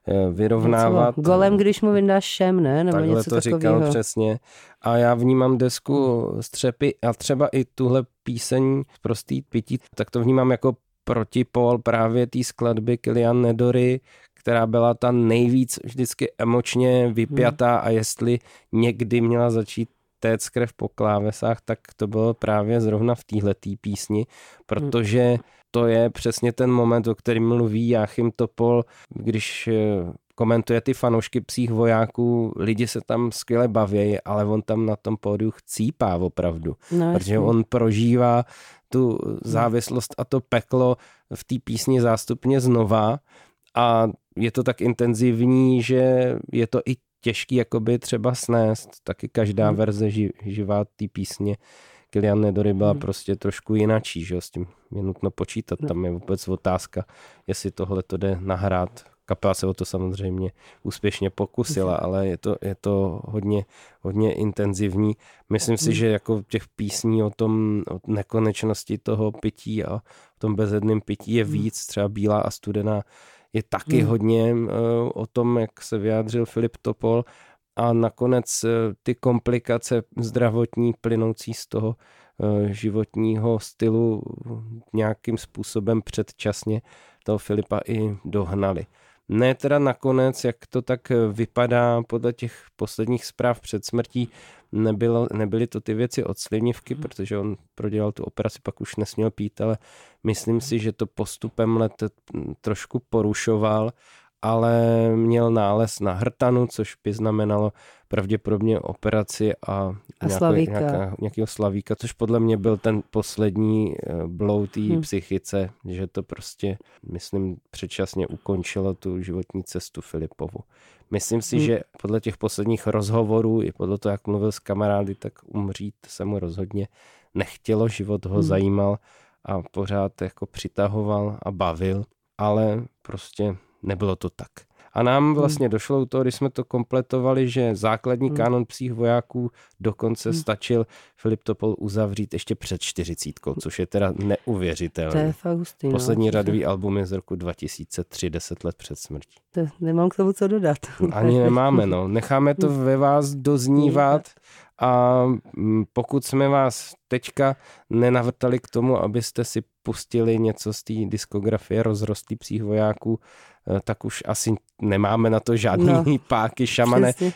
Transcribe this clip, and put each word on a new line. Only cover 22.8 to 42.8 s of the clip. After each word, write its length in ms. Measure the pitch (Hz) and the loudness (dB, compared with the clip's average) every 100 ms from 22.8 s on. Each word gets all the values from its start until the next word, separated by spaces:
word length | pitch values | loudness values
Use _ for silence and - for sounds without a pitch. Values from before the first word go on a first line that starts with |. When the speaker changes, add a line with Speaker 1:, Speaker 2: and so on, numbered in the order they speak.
Speaker 1:
zrovna 340 | 110 107 117 120 | 2 2 0 -2
v 80 | |
téhletý 520 | - 107 101 98 101 98 | -4 -2 0 -2 -6 -8
písni, 400 | 104 101 - 104 | -6 -6 -2 -2
Speaker 2:
Hmm. 80 | - - - - - | -2 -8 -20 -20 -6
Speaker 1:
protože 720 | 170 143 120 104 120 123 120 - _ _ | -4 0 0 2 4 4 2 -2 _ _
to 160 | 120 117 | 0 4
je 220 | 113 117 | 4 2
přesně 420 | - 117 - 120 | 0 -4 0 -2
ten 180 | 113 127 | 2 2
moment, 360 | 123 117 117 117 | 4 4 2 0
o 80 | 110 | -2
kterém 320 | - 113 113 | 0 0 2
mluví 420 | 120 117 107 117 | 2 2 0 2
Jáchym 420 | 117 104 - 117 - | 2 0 0 -2 0
Topol, 480 | 113 - 117 120 117 - - | -4 0 2 2 0 -10 -16
když, 580 | - 107 107 - - - | -6 -4 -2 -4 -6 -2
eh, 60 | 110 107 101 85 - _ - | 0 2 0 -4 -10 _ -2
komentuje 460 | 113 117 - 117 | 2 2 2 0
ty 120 | 135 | 0
fanoušky 480 | 131 123 113 - 120 | 0 2 2 0 -6
Psích 300 | - - 120 | -4 -4 -2
vojáků, 800 | 113 117 113 113 - 120 120 113 - | 2 4 4 0 0 0 0 0 -2
lidi 320 | 107 107 120 | -2 0 -2
se 140 | 117 - | -4 -2
tam 260 | 117 120 | -2 -2
skvěle 360 | - - 117 120 | -4 -2 2 2
bavějí, 540 | 110 104 101 104 104 | 2 2 2 2 0
ale 240 | - 104 104 | -2 -2 0
on 160 | 107 | -2
tam 240 | - 110 110 | 0 -2 0
na 100 | 104 | -2
tom 220 | - 110 | -4 -4
pódiu 340 | 104 104 110 | -2 -2 -2
chcípá 640 | - - - 110 - 110 87 | -4 -10 -4 -4 0 0 0
opravdu, 600 | 90 - 87 82 80 - - | -2 -2 -2 -4 -6 -8 -4
Speaker 2:
No, 220 | 175 170 | 0 2
Speaker 1:
protože 200 | 170 92 | 0 0
Speaker 2:
jasně. 60 | 110 | 0
Speaker 1:
on 240 | 117 113 110 | 2 2 2
prožívá 760 | 123 113 104 117 120 120 120 120 - - - _ | 0 2 2 2 4 4 2 0 -10 -20 -20 _
tu 300 | 127 123 - - | 0 2 0 -4
Speaker 2:
Hmm. 120 | 107 | -6
Speaker 1:
závislost 720 | 113 110 120 117 - 123 - - | -2 2 2 2 0 -4 -4 -8
a 80 | 127 | -2
to 140 | 135 | -2
peklo 560 | - 117 - 127 127 123 - _ _ | 0 -2 0 2 2 0 -6 _ _
v 100 | 120 | -14
té 120 | - 127 | -6 -6
písni 380 | - 113 - 131 | -4 -4 2 4
zástupně 580 | 120 113 - 123 131 135 | 4 2 -2 -2 2 2
znova 600 | 127 120 | 4 4